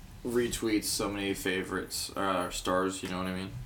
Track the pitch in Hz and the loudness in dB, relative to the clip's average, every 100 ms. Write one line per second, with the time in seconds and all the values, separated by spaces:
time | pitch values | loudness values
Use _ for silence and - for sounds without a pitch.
0 | - - 123 120 117 - 113 107 - - | -16 -8 0 2 2 2 2 2 2 0
1 | 101 101 98 95 98 92 90 92 - - | 0 0 0 0 2 0 2 -2 -2 -4
2 | - - 98 92 87 - 98 92 95 92 | -4 0 2 2 0 -2 2 4 4 0
3 | 92 90 92 92 98 - | -2 -2 -2 -2 -4 -6